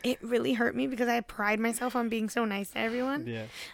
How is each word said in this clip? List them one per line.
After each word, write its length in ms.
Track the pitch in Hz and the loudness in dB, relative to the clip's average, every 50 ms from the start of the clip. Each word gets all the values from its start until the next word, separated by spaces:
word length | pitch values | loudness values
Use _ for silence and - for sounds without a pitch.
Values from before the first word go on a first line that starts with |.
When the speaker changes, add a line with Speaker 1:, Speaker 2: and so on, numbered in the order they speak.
| - | -2
Speaker 1:
it 140 | 247 254 - - | -2 -2 -2 -2
really 300 | 233 240 - - 269 254 | 0 0 2 2 2 2
hurt 220 | 220 240 - - | 2 6 6 6
me 120 | 233 269 269 | 6 4 0
because 200 | 254 220 247 240 | 0 0 0 2
I 120 | 233 240 | 2 0
pride 380 | 226 - - - 208 208 214 214 | -2 -4 -6 -2 2 2 2 2
myself 360 | 226 233 226 - 247 247 - | 2 0 0 0 -2 -2 0
on 140 | 247 233 226 | 0 0 0
being 200 | 233 226 220 208 | 0 -2 -2 0
so 160 | - 247 233 | 0 0 0
nice 260 | 214 196 196 202 - | 0 0 -2 -4 -6
to 80 | - - | -4 -4
everyone. 480 | 220 226 233 247 254 262 277 294 311 240 | -2 -2 0 -2 -2 -2 -2 -2 -4 -4
Speaker 2:
Yeah. 180 | 226 - - - - - - - | -6 -6 -8 -10 -12 -14 -14 -14